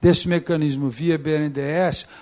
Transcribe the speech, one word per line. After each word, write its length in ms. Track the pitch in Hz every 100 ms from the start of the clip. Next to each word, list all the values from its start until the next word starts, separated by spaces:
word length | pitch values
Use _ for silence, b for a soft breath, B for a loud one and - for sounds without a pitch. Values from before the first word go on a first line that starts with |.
desse 260 | 175 175 180
mecanismo 600 | 175 175 165 151 135 139
via 280 | 117 165 160
B 200 | 147 151
N 100 | 151
D 140 | 143
E 20 |
S, 420 | 139 165 185 - - B